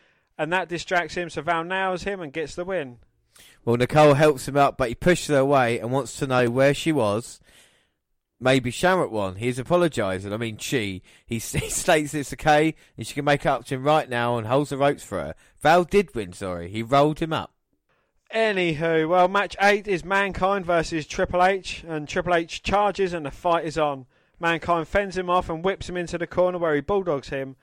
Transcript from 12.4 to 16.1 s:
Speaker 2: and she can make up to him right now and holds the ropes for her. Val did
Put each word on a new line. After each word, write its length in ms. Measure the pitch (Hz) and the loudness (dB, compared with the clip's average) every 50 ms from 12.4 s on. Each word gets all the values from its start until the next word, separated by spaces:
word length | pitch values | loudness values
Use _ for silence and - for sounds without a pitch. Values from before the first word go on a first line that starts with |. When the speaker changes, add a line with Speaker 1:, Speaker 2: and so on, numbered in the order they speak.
| - 160 151 151 160 160 156 - _ _ _ | 2 2 4 4 2 0 -2 -6 _ _ _
Speaker 2:
and 100 | - 113 | -14 -12
she 80 | - - | -8 -8
can 100 | 143 139 | -2 0
make 200 | 147 143 139 - | 2 0 2 2
up 220 | 160 139 117 - | -2 -2 -2 -4
to 80 | - 139 | -6 -6
him 80 | 131 | -2
right 260 | 131 147 156 156 127 127 | 2 2 2 2 2 0
now 300 | 123 120 120 120 120 117 | -2 -2 0 0 0 -2
and 80 | 107 | 0
holds 240 | 110 127 143 147 - | 0 0 0 0 -2
the 60 | 143 | -2
ropes 260 | 131 143 143 143 - | 0 2 0 0 -2
for 160 | - - 101 85 | -6 -8 -6 -6
her. 160 | 71 73 - - _ _ _ _ | -6 -6 -10 -14 _ _ _ _
Val 240 | - 147 170 180 175 | 2 4 4 4 2
did 300 | - - 202 190 - | 2 2 0 0 0